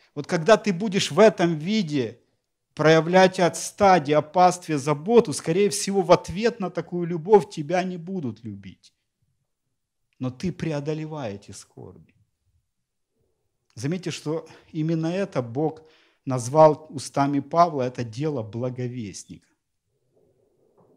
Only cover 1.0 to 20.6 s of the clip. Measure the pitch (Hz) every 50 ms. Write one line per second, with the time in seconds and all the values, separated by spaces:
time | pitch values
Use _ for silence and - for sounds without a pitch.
1 | - - 143 165 214 214 - - 180 170 170 151 151 185 220 220 196 151 147 139
2 | 120 107 98 _ _ _ _ _ _ _ _ _ _ _ _ - 151 156 160 160
3 | 156 170 175 185 185 185 185 - 143 131 - - - - - - 208 196 185 175
4 | 143 139 147 147 147 - - 180 180 180 175 180 - - 156 143 123 151 151 143
5 | 151 196 233 233 233 - 135 - - 165 165 190 208 196 202 - - 196 196 196
6 | 180 160 175 175 - - 165 185 226 226 - - 190 180 175 175 160 - 175 175
7 | 175 165 180 165 151 185 220 202 202 - - 170 147 143 175 185 175 185 180 175
8 | 165 180 190 185 147 120 110 - - 110 101 98 98 92 - _ _ _ _ _
9 | _ _ _ _ _ _ _ _ _ _ _ _ _ _ _ _ _ _ _ _
10 | _ _ _ - 131 127 127 131 - 180 - - - 160 151 147 139 151 156 156
11 | 156 156 156 151 135 110 101 98 - - 98 - - _ _ - - - 90 -
12 | - _ _ _ _ _ _ _ _ _ _ _ _ _ _ _ _ _ _ _
13 | _ _ _ _ _ _ _ _ _ _ _ _ _ _ - 117 110 143 175 185
14 | 175 170 - - - 151 156 160 - - - - _ _ - 160 151 160 165 160
15 | 160 165 175 196 202 185 - 135 123 117 113 135 160 151 151 - - _ _ _
16 | _ _ _ _ - 139 127 127 113 120 135 156 156 156 151 147 - - - 139
17 | - - - 147 139 139 143 139 135 139 - 165 175 175 156 139 123 127 127 -
18 | 123 113 107 120 147 160 147 127 110 107 101 117 123 127 120 127 123 123 123 127
19 | 110 95 85 - - - - - _ _ _ _ _ _ _ _ _ _ _ _
20 | _ _ _ _ _ _ _ _ _ _ _ _